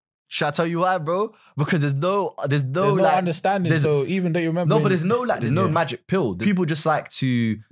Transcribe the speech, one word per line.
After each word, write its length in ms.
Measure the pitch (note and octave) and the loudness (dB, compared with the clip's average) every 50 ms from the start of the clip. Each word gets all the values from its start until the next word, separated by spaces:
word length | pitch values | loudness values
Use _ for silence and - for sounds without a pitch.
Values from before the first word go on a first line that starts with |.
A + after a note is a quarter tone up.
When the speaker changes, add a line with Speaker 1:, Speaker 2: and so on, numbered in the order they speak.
| _ _ _ _ _ - | _ _ _ _ _ -6
Speaker 1:
Shall 180 | - - D#3+ D3 | -4 -2 -2 0
I 40 | |
tell 140 | D3 - E3+ | 0 0 0
you 140 | E3 E3+ E3 | 0 0 0
why, 180 | F3+ F#3 F#3 F3+ | 0 0 0 0
bro? 300 | D3+ D#3 F3 F#3+ G#3+ A3+ - _ _ - - C#3 | -2 -2 -2 -2 -2 -4 -6 _ _ -12 -6 -4
Because 240 | D3+ - F#3+ E3 | -2 0 0 0
there's 120 | C#3+ D3 C#3 | 2 0 0
no, 400 | C3+ D#3+ F3+ G3 G#3 F#3 - - - - C#3+ | 0 0 0 0 0 0 -2 -4 -4 -2 0
there's 160 | C#3 D3 C3+ | 0 0 0
no, 200 | B2+ C3+ F3 G3 | 0 -2 0 2
Speaker 2:
There's 120 | G#3 G3 | 2 2
no 80 | F#3+ F#3 | 2 4
Speaker 1:
like, 140 | D#3+ E3+ F#3 | 2 2 2
Speaker 2:
understanding. 520 | F3+ F3 D#3 - - F#3+ G3+ G3 F3+ D#3+ | 0 0 -2 -2 0 0 0 0 0 0
Speaker 1:
there's 140 | E3 D#3+ D3 | 2 2 2
Speaker 2:
So 220 | D#3 D3 C#3+ C3+ | 2 2 0 0
even 260 | - F3+ F#3+ F3+ F3 D#3+ | 0 -2 -2 -2 0 0
though 60 | F3 | 0
you 80 | E3 E3 | 0 0
remember 260 | D#3+ F3 F3 D#3 G3 | -2 0 0 2 2
Speaker 1:
No, 60 | A3 | 4
but 60 | D3 | 4
Speaker 2:
in 40 | F#3+ F#3+ F3 | 2 2 0
Speaker 1:
there's 60 | D#3+ | 0
no, 160 | F#3 A3+ B3 | 0 0 0
like, 220 | B3 A#3 - - | 0 0 -2 -2
there's 100 | A#2 A2+ | 0 0
no 140 | C3+ F3 F#3+ | 0 2 2
Speaker 2:
Yeah. 60 | F3 | 2
Speaker 1:
magic 360 | D3+ E3+ E3 C3+ B2 - _ - | 2 0 0 -2 -4 -10 _ -2
pill. 280 | F3+ G3 E3 A2+ F#2 | -2 0 0 0 -2
People 280 | F2 A2 G3+ G3+ F3+ F3+ | -2 0 0 0 2 0
just 200 | D3 D#3+ D3+ - | 0 -2 -2 0
like 240 | D#3+ D3+ C3+ - - | 0 0 0 -2 -6
to 480 | - - C#3 C3 B2 A#2+ A#2 A2+ G#2+ A2 - _ | -6 -4 -2 0 2 2 2 0 -2 -4 -6 _